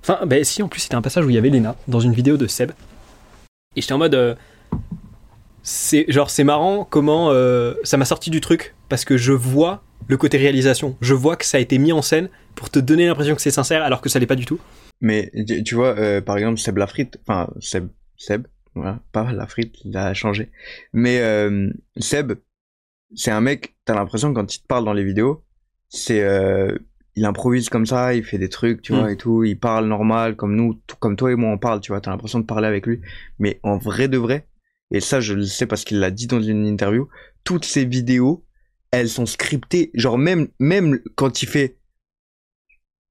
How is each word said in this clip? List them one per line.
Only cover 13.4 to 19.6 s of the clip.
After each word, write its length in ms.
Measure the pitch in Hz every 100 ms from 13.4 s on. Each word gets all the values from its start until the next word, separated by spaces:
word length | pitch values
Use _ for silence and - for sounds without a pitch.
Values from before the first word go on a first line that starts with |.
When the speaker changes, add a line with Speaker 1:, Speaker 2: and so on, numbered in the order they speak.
Speaker 1:
c'est 80 | 147
sincère, 320 | 135 131 160
alors 180 | 151 127
que 60 | 139
ça 100 | 127
l'est 80 | 120
pas 100 | 131
du 80 |
tout. 160 | 120 165 - - - _
Speaker 2:
Mais, 300 | 113 107 98 - 107
tu, 160 | 101
tu 100 | 110
vois, 220 | 117 127 107
euh, 220 | 107 101
par 160 | 98 101
exemple, 220 | 110 113
Seb 160 | - 98
Lafrite, 420 | 98 - 87 - -
enfin, 220 | 98 85 -
Seb, 280 | - 95 90 - _ _
Seb, 280 | - 107 127 _ _
voilà, 260 | - 85 110 -
pas 200 | 107 117
Lafrite, 440 | 104 104 -